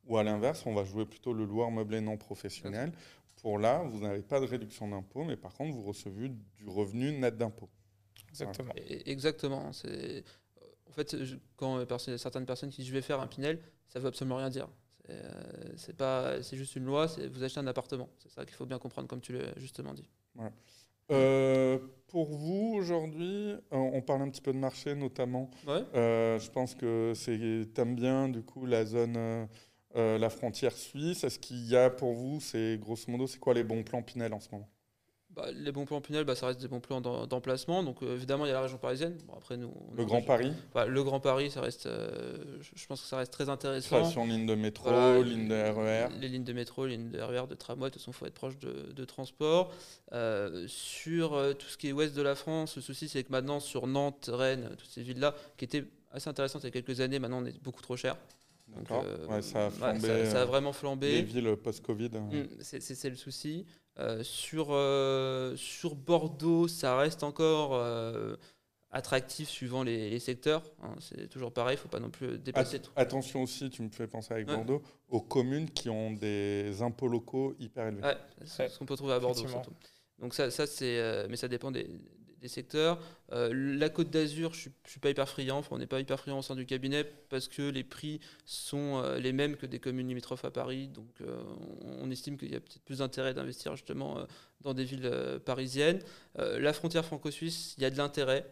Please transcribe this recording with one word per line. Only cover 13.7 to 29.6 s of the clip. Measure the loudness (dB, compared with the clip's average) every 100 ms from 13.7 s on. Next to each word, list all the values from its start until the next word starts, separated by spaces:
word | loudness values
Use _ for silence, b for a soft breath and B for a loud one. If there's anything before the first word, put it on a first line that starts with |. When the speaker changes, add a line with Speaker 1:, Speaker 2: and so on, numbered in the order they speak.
| B _
Speaker 2:
ça | -4
veut | -4
absolument | -2 -2 0
rien | -2
dire. | -4 -8 -12 _ _
C'est, | -14
euh, | -12 -10 -12 -12 -12 -12 -12
c'est | -14 -2
pas, | 0 2 0 -2
c'est | -4 -8
juste | -8 -6
une |
loi, | 0 2 2
c'est | 0 -8
vous | -6
achetez | -6 -4
un | -2
appartement. | -4 -4 -8 -8 _
C'est | -18
ça | -14 -14
qu'il |
faut | -10 -8
bien | -8
comprendre, | -8 -10 -8
comme | -10
tu | -6
l'as | -6 -6 -8
justement | -12 -10 -10
dit. | -12 -16 _ _
Speaker 1:
Voilà. | -10 -10 b b b b _ 2
Euh, | 6 8 6 6 6 6 2 -2 -18 _
pour | -2 0
vous, | -2 -2 0 2 0
aujourd'hui, | 2 0 0 -4 -4 -2 -4
euh, | -6 -2
on | 0 2 0
parle | 2 2
un | 0
petit | -2
peu | -2
de | 0
marché, | 0 -2 -4
notamment. | -2 -2 0 0 0 -4 -8 -2
Speaker 2:
Ouais. | -2 2
Speaker 1:
Euh, | 4 6 6 6 4
je | 0
pense | -2 -2
que | 0 0 2 2
c'est, | 0 -2 0 2 0 0
t'aimes | 0 2 4
bien, | 4 4 2
du | -2
coup, | -6 -8
la | 2 4 4
zone, | 2 2 2
euh, | 0 -2 -4 -12